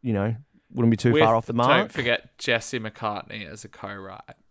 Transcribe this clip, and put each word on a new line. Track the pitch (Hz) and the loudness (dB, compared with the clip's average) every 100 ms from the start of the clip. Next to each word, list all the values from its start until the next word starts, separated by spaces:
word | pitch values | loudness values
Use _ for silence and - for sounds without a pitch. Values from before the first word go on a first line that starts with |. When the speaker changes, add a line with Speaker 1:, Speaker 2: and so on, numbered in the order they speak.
Speaker 1:
you | 127 | 0
know, | 104 104 113 - _ _ | 0 0 -4 -10 _ _
wouldn't | - 117 | 2 2
be | 110 | 4
too | 123 | 4
Speaker 2:
With, | 147 | 4
Speaker 1:
far | 110 113 | 4 4
off | - | 0
the | |
mark. | 120 123 | 0 4
Speaker 2:
don't | 131 214 | 4 2
forget | - 120 117 - _ | -4 -2 -2 -4 _
Jesse | - 117 - 123 | -2 -2 -2 -8
McCartney | 110 - 110 101 - 104 92 | -8 -6 -6 -6 -10 -14 -12
as | 104 | -14
a | 104 | -18
co-write. | - 98 101 95 98 - - _ | -16 -14 -12 -14 -18 -20 -20 _